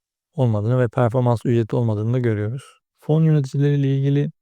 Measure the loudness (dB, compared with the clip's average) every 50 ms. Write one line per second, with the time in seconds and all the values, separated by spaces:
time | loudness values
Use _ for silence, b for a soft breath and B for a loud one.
0 | _ _ _ _ _ _ _ -2 0 0 0 0 0 0 0 0 0 0 0 0
1 | 0 0 0 0 0 0 0 0 0 0 0 0 0 0 -2 -2 0 0 -2 -2
2 | -2 -2 -2 -2 0 -2 -2 -2 -4 -6 -6 -10 -12 -18 _ _ _ _ _ _
3 | _ 0 0 2 4 4 2 2 0 -2 -2 0 0 2 2 0 0 0 0 0
4 | 0 0 0 0 -2 -4 -6 _